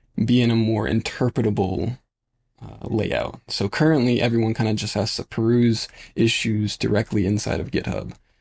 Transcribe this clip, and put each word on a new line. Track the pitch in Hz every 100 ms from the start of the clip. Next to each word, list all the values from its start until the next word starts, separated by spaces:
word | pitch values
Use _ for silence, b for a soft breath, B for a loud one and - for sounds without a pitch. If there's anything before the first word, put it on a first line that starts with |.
| _ - 113
be | 123
in | 120
a | 113
more | 110 110 104
interpretable, | 110 - - 123 - 107 104 95 95 98 123 _ _ _ _ _ _
uh, | 104 - -
layout. | 113 - 57 58 - -
So | - 101
currently, | - 156 156 123 123
everyone | 120 117 113
kinda | 113 107
just | 110 107 104
has | 107 -
to |
peruse | - - 113 120 120 113 - B B
issues | - 113 - 113 110 107 -
directly | 113 104 113 107 92
inside | 104 - 82
of | -
GitHub, | - - 52 - - _ _